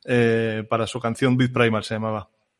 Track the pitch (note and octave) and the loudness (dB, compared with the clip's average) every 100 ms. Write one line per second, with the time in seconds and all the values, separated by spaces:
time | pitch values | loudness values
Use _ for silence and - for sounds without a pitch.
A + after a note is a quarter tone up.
0 | - A#2+ A#2 A2+ A2+ A2 G#2+ A2+ G#2+ B2 | -2 2 2 2 0 -4 -2 -2 -2 -4
1 | A#2 A2+ C3 B2+ B2+ B2 A2+ A2 - A2 | -4 0 2 2 2 2 2 2 -2 -4
2 | A2 G#2+ - _ _ | -4 -6 -10 _ _